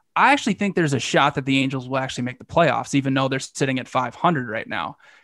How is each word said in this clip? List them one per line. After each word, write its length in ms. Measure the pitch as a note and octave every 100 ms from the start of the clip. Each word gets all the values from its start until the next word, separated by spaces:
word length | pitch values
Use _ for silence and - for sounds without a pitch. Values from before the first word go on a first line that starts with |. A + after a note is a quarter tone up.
| _ -
I 160 | A3
actually 220 | C#4 -
think 200 | F#3 G3+ F#3
there's 180 | D#3+
a 40 | C3+
shot 360 | - E3+ C#3+
that 100 | D3
the 140 | C3+ C3+
Angels 280 | C3+ C3+ B2+
will 120 | C3+
actually 260 | C3 -
make 140 | B2 B2+
the 80 | -
playoffs, 480 | - E3 A#2 B2
even 180 | C#3+ C3+
though 160 | C3+ C3+
they're 120 | C3
sitting 380 | - - C#3 C3
at 80 | A#2
five 280 | C3 B2
hundred 340 | - F3 D#3 B2
right 180 | G#2+ -
now, 300 | G#2+ D#2 - - -